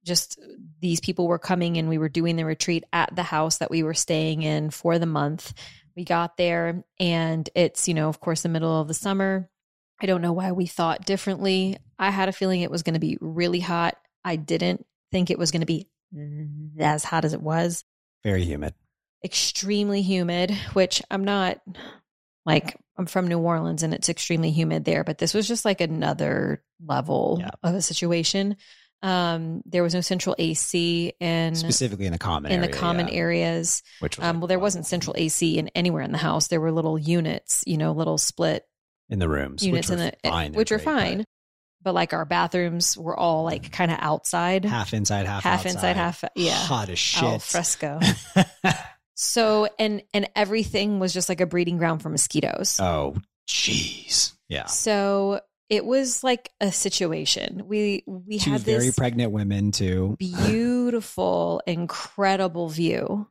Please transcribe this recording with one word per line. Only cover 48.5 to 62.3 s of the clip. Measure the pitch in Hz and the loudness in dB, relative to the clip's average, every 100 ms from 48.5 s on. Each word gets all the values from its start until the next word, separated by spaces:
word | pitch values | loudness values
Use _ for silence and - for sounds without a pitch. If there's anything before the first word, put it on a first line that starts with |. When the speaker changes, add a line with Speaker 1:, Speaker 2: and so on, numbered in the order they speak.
| - 190 - - - _ | 2 0 0 -4 -20 _
Speaker 1:
So, | - - 240 220 214 214 - | -6 -2 2 4 4 2 0
and, | 214 208 - 208 | -2 -2 -2 -2
and | 202 - | 0 0
everything | 202 220 214 202 208 202 | 2 2 0 0 0 2
was | 185 | 0
just, | 175 175 | 0 -2
like, | 175 | 0
a | 180 | 2
breeding | 175 175 170 | 2 0 2
ground | 165 160 | 2 0
for | 160 | -2
mosquitoes. | 151 - 151 - - 196 - | 0 2 2 0 -2 -2 0
Speaker 2:
Oh, | 92 80 71 82 - _ - | 2 2 0 -4 -8 _ -6
jeez. | - - - - - - - - - _ | -2 0 0 -2 -8 -2 0 0 -2 _
Yeah. | 71 - | -6 -4
Speaker 1:
So | - - 202 196 202 196 202 _ _ _ | -2 2 2 2 2 2 -2 _ _ _
it | 208 220 | 0 2
was, | 262 262 - | 2 2 0
like, | 262 247 - _ | 0 0 -4 _
a | 196 | -2
situation. | - 196 - 175 160 156 - - 185 185 | 0 0 0 0 0 0 0 -2 -6 -4
We, | 214 208 202 - | 0 0 -2 -6
we | 185 185 214 | -12 -6 -2
Speaker 2:
Two | 180 | 0
Speaker 1:
had | 135 | 0
Speaker 2:
very | 107 - 123 | 2 2 4
Speaker 1:
this | - | 2
Speaker 2:
pregnant | 123 117 117 | 2 2 0
women, | 104 101 101 104 | 0 0 2 2
too. | - 98 92 92 - | 2 2 2 0 -2
Speaker 1:
beautiful, | 185 180 196 220 240 247 240 233 - - 185 180 170 170 - | -4 2 2 4 2 2 0 -2 -4 -2 2 2 2 0 -2
incredible | 170 170 - - - 196 | -2 -4 -6 -10 0 2